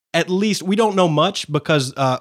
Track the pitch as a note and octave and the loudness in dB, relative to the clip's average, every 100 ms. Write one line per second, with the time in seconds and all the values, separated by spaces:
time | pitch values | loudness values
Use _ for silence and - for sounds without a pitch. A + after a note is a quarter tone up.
0 | _ E3 E3 F#3 G#3+ F#3+ F3+ G#3 A3 F#3+ | _ -4 0 0 0 -2 -2 0 2 2
1 | F3 D3+ F3+ G3+ - D3 - D#3 C3 C3+ | 2 4 0 -2 -4 -4 0 0 0 -2
2 | C3 B2+ | -2 -2